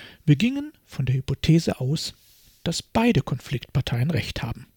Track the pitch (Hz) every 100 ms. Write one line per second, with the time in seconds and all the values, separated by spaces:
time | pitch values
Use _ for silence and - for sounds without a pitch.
0 | - - - 143 233 277 302 - _ -
1 | 127 131 - - - 165 - - 127 156
2 | - - _ _ - _ - 165 - 226
3 | 240 - - 135 - 131 - 139 - 120
4 | 131 117 - - 120 113 131